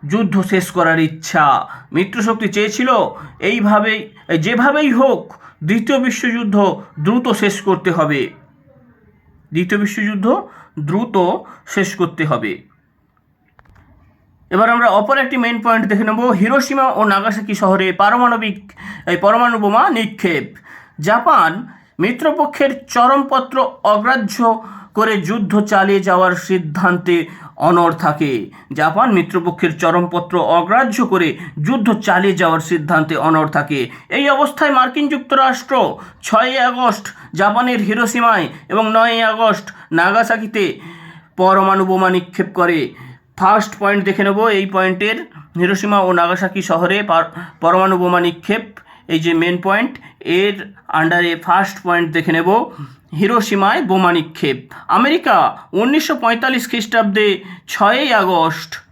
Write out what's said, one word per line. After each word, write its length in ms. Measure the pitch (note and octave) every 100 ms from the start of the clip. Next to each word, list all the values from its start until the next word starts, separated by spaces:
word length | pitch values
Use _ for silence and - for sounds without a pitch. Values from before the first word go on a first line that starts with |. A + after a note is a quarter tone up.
| D3
যুদ্ধ 360 | G3 G3+ G3
শেষ 280 | F#3 F#3+ F3+
করার 300 | F3+ E3 E3
ইচ্ছা। 680 | D#3 D#3+ - E3+ D3 C3 - - -
মিত্রশক্তি 560 | D#3 F#3+ A#3+ G#3+ A3 G#3
চেয়েছিল 420 | G3 G#3 G#3 B3+ A#3 F3 - - -
এইভাবেই, 760 | F#3+ A#3 G#3 G#3+ A3 G3 - - - E3
যেভাবেই 540 | E3 A#3+ C4 D4 D4+
হোক 420 | A#3 C4+ D3+ - - - _
দ্বিতীয় 340 | D#3 A3+ A3+ C4+
বিশ্বযুদ্ধ 840 | B3+ - A#3+ A#3 G#3+ G3+ G3 - - -
দ্রুত 280 | D3+ B3 B3
শেষ 340 | G#3 G#3 G3
করতে 280 | - F3+ F#3
হবে, 400 | E3+ D3+ C#3+ G#2+ - _ _ _ _ _ _ _ _ _ _ _
দ্বিতীয় 280 | D#3 F3+ G#3
বিশ্বযুদ্ধ 680 | G3+ - G#3 G#3 G#3 F4 G4 - - -
দ্রুত 380 | D3 F#3 A#3 G3 F3 - - - -
শেষ 280 | - F#3
করতে 300 | - E3+ -
হবে। 380 | D3+ B2 G#2+ F2+ - _ _ _ _ _ _ _ _ _ _ - _ _ _ _ _ _ _
এবার 200 | F3+ A3+
আমরা 180 | A#3 A#3
অপর 300 | G3 A3 C4+
একটি 180 | C4 C4
মেইন 260 | A#3 A#3
পয়েন্ট 240 | A3+ A3+ G#3+
দেখে 180 | G#3
নেব, 160 | G#3+ A3
হিরোশিমা 640 | B3 G3+ G#3+ C#4 C4+ C#4
ও 220 | C4 G3
নাগাসাকি 500 | G#3+ G3 A3 G3+ G#3
শহরে 380 | G3+ G3 F#3+ F#3+
পারমাণবিক, 800 | F3+ G3+ A#3+ B3 A#3 A3 F#3+ - - - - -
এই 100 | F3
পরমাণু 420 | G3 A3+ A#3+ A3+
বোমা 320 | G#3 A3 F#4
নিক্ষেপ। 640 | D4+ G3+ - F#3+ D#3 G#2 - - - - -
জাপান 680 | D3+ A#3 A#3 C#4 E3 F3+ B3+ - _ -
মিত্রপক্ষের 840 | F3 B3 D#4 D4+ D4 - C#4 C#4
চরমপত্র 960 | - A#3+ B3 C#4 C#4 C4+ B3+ C4 B3 -
অগ্রাহ্য 800 | - G#3 A3+ C4 G3+ - A#3 A3+ - - -
করে 280 | - A3+ G#3
যুদ্ধ 380 | D#3+ A3+ F#3+ G#3
চালিয়ে 400 | G#3 G3+ F#3+ G3
যাওয়ার 320 | F#3+ F3+ F#3
সিদ্ধান্তে 960 | F3 - F#3+ D#3 D#3 F3+ F3+ F3 F3 D#3 - - -
অনড় 380 | D#3 F3 E3+
থাকে। 560 | E3 E3 D3+ D3+ B2 G2 - -
জাপান 400 | C3+ D#3 E3+ B3
মিত্রপক্ষের 680 | G3 D#3 F#3 F3 - E3+ D#3
চরমপত্র 640 | E3+ F3 F3 F3 E3+ F3
অগ্রাহ্য 680 | B2+ E3+ E3+ A3+ C4 G#3+ B3
করে 320 | F#3 E3 - - -
যুদ্ধ 380 | D3+ B3+ G#3 G#3+
চালিয়ে 340 | - F3+ G3
যাওয়ার 260 | F3 F3 D#3+
সিদ্ধান্তে 560 | D#3 E3+ D3+ E3 D#3 D3+
অনড় 320 | D3+ D#3+ D3+
থাকে। 420 | D3+ D3 C#3+ A#2+ - -
এই 220 | C4 C#4+
অবস্থায় 400 | C#4 D4 D4 D4+
মার্কিন 380 | C4 C4 C4+ D4
যুক্তরাষ্ট্র 880 | C#4+ B3+ C#4 C4 B3+ - C4 F3 - - -
ছয়ই 360 | - A3 B3+ C4
আগস্ট 560 | B3 B3 B3 G3+ - - -
জাপানের 460 | D#3+ G3 A3 B3 A#3+
হিরোশিমায় 680 | G3 G#3+ A3+ A#3 A#3 G#3 D#3 - -
এবং 240 | G3 A3
নয়ই 300 | A3 A#3 A#3
আগস্ট 520 | A3+ A3 A3 F#3 - - -
নাগাসাকিতে 880 | D#3+ F3+ G#3 A3+ A3+ G#3+ A3 F3+ - E3 - - - _ -
পরমাণু 480 | F#3 F#3+ F#3+ G3
বোমা 260 | F#3 F#3 F#3
নিক্ষেপ 420 | F#3 F3 - F3+
করে। 400 | F3+ F3 E3 C3+ - - - _ -
ফার্স্ট 400 | F#3+ G#3+ G#3 -
পয়েন্ট 260 | G3+ G3+
দেখে 200 | F#3+ G3
নেব 240 | G3 G3+ A3+
এই 180 | G3+ F#3+
পয়েন্টের, 600 | G3 F#3+ F#3 G#3 A#3 F4 - - E3
হিরোশিমা 400 | F3+ F#3+ G#3 G#3
ও 120 | F#3
নাগাসাকি 500 | F3+ E3+ F3+ F#3 G3
শহরে 400 | F3+ E3 F3+ G3
পার-, 280 | G#3 E3 E3 - F3 -
পরমাণু 380 | E3 F#3 F#3+ F#3
বোমা 220 | F3+ F3+
নিক্ষেপ, 580 | F3 E3+ - A3 A3 - - - -
এই 120 | E3
যে 140 | E3
মেইন 260 | E3 E3+ F3
পয়েন্ট, 360 | F#3+ G3+ B3 - - _
এর 520 | - F3 G3+ G3+ - - -
under 340 | D#3 D#3+ F3
এ 140 | F3 E3
ফার্স্ট 400 | F3+ F3+ G3 -
পয়েন্ট 300 | F3+ F3 E3
দেখে 200 | D#3+ D#3+
নেব, 380 | E3 E3+ G#3+ - - C#3+ - _ D#3
হিরোশিমায় 640 | A#3 A#3+ G#3 G3 G3 C#4
বোমা 300 | B3 F#3+ F3+
নিক্ষেপ। 600 | E3+ D#3+ - D3 C3 - - -
আমেরিকা 680 | F#3 C4+ E4 C#4+ G3 B2+ - -
উনিশশো 440 | F#3 A#3 D4+ D4+ C4+
পঁয়তাল্লিশ 520 | A#3 A#3 B3+ C4 -
খ্রিস্টাব্দে 760 | A#3+ G#3+ A#3 G#3+ G3+ G#3+ F#3 - - -
ছয়ই 440 | - G#3 B3 D4
আগস্ট 680 | A3+ F#3 F3+ D#3+ D#3 - - _